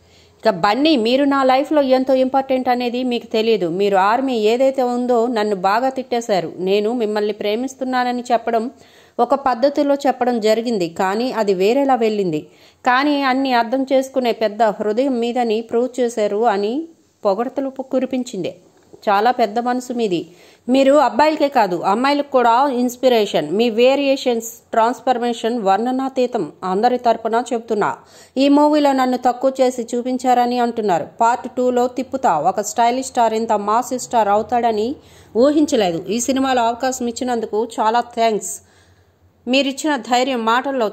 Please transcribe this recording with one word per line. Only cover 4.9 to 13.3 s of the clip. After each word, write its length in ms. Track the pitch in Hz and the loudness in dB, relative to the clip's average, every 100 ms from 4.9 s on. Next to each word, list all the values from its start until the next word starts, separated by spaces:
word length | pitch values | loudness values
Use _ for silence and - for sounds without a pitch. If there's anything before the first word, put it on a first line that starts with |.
| 247 247 240 240 | -2 0 0 0
నన్ను 280 | 226 214 196 | 0 -2 0
బాగా 340 | 190 214 262 | 0 0 -2
తిట్టేశారు. 640 | 262 247 240 233 190 160 - | -4 -4 -4 0 -2 -2 -6
నేను 360 | 185 208 208 | -2 0 0
మిమ్మల్ని 400 | 247 208 208 208 | -2 -2 -2 -4
ప్రేమిస్తున్నానని 880 | 208 208 214 262 - 262 254 247 247 240 | -4 -4 -4 -6 -6 -4 -2 -2 -4 -2
చెప్పడం 400 | 233 233 233 233 - - - - - | -2 0 -2 -4 -10 -20 -20 -10 -2
ఒక 140 | 240 | 0
పద్ధతిలో 600 | 269 269 240 277 285 285 277 | 0 0 0 0 2 0 0
చెప్పడం 440 | 277 254 247 240 | 0 0 -2 0
జరిగింది, 500 | 214 220 233 220 170 | 0 0 0 -2 -2
కానీ 420 | 170 190 208 254 | -2 -2 -2 -2
అది 220 | 226 208 | -2 0
వేరేలా 420 | 180 196 240 277 254 | 2 2 2 2 2
వెళ్ళింది. 460 | 226 214 185 151 - _ - _ 254 | 0 0 -2 -2 -6 _ -20 _ 0
కానీ 360 | 247 294 285 | 2 2 0
అన్నీ 320 | 277 | 0